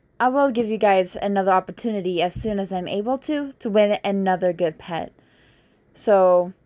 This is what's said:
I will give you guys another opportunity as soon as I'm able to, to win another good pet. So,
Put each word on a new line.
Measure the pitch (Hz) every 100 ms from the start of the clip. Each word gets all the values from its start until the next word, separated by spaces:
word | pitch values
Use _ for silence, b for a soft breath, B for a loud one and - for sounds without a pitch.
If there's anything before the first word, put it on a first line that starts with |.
| _ -
I | 254
will | 277 277
give | 240 214
you | 214
guys | 208 190 180 -
another | 202 196 190
opportunity | 185 185 - 233 208 180 170
as | 175
soon | - 220 202
as | 190
I'm | 185 175
able | 196 214 262
to, | - 294 277 -
to | 233
win | 208 208 208
another | 202 196 190 180 180
good | 170 170 -
pet. | - 165 - _ b b b b b b _
So, | - 233 196 185 180 180 -